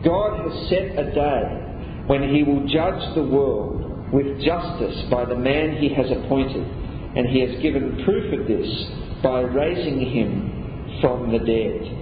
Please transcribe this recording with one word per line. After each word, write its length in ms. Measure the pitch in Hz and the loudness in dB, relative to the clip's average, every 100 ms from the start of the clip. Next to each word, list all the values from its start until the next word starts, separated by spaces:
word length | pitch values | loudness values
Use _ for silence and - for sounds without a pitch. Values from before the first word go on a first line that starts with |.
"God 360 | 170 180 208 180 | 4 4 2 -2
has 280 | 165 - - | -4 -4 0
set 300 | 180 190 - | 0 0 -4
a 120 | 135 | -2
day 320 | 147 147 127 90 87 - - - - - | 0 2 2 0 -4 -8 -10 -10 -8 2
when 280 | 139 139 | 2 4
he 80 | 147 | 4
will 220 | 143 139 - | 4 2 2
judge 480 | 156 175 180 - | 2 2 -2 -2
the 100 | 160 | -2
world 600 | 135 135 135 107 101 - - - - | 2 4 4 2 -2 -4 -6 -8 0
with 300 | 135 139 - | 2 2 0
justice 640 | 143 175 - - 107 - - | 0 0 -4 -4 -4 -2 0
by 160 | 123 120 | 0 0
the 100 | 117 | 0
man 400 | 127 147 156 151 | 2 2 2 2
he 140 | 143 | 0
has 200 | 139 127 | 2 0
appointed, 540 | 123 - 135 127 101 87 - - - - | 0 0 0 2 -2 -6 -6 -8 -8 -4
and 120 | - 123 | -2 2
he 120 | 131 | 2
has 200 | 127 - | 2 0
given 420 | 156 135 127 - - | 0 0 -2 0 2
proof 260 | 220 - - | 2 0 -2
of 60 | - | 0
this 420 | 98 - - - - - - | 0 0 -4 -6 -8 -10 -2
by 180 | 135 127 | 0 2
raising 580 | 123 131 156 175 160 135 | 0 0 0 0 -2 -2
him 500 | 123 120 101 95 - - - - - - | 0 0 0 0 -4 -6 -8 -8 -8 0
from 280 | 131 123 117 | 0 2 0
the 100 | 113 | 0
dead." 500 | 113 113 104 90 - - | 2 2 0 -4 -6 -10